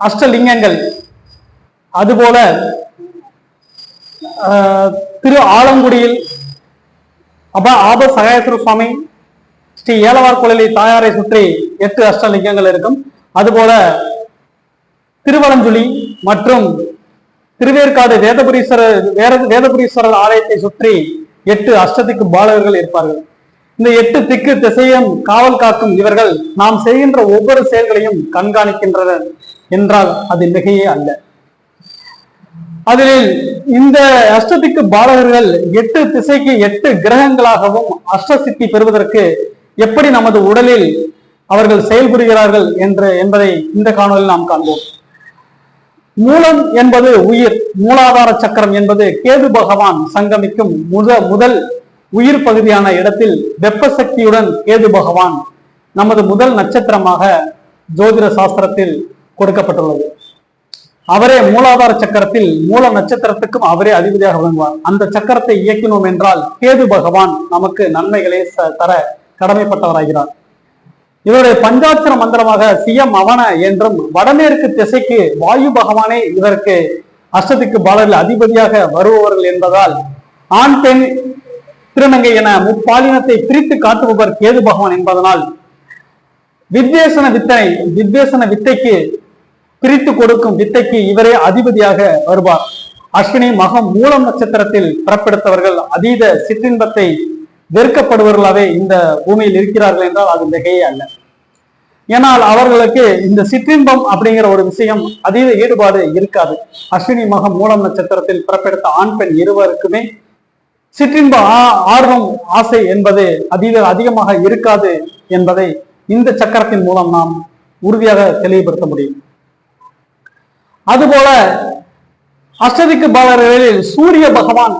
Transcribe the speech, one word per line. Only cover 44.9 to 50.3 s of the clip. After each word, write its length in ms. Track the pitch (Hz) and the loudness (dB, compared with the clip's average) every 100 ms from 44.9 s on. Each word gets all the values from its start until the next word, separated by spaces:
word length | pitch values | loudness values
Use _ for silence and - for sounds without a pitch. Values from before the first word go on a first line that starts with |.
| - _ _ - _ _ _ _ _ _ _ _ - | -20 _ _ -20 _ _ _ _ _ _ _ _ -2
மூலம் 440 | 233 320 330 320 - | 2 4 4 2 0
என்பது 360 | 233 247 247 254 226 185 | 2 2 4 4 4 2
உயிர், 320 | 233 240 - - 190 | 2 0 0 -6 -4
மூலாதார 520 | 208 262 254 247 240 214 | 0 4 4 4 2 0
சக்கரம் 380 | 214 226 208 202 | -2 -2 -2 0
என்பது 240 | 202 208 202 - | 0 0 0 -2
கேது 260 | 254 277 262 | 0 2 2
பகவான் 460 | 220 208 202 202 160 156 | 0 0 0 0 0 -4
சங்கமிக்கும் 600 | 202 208 | -4 -2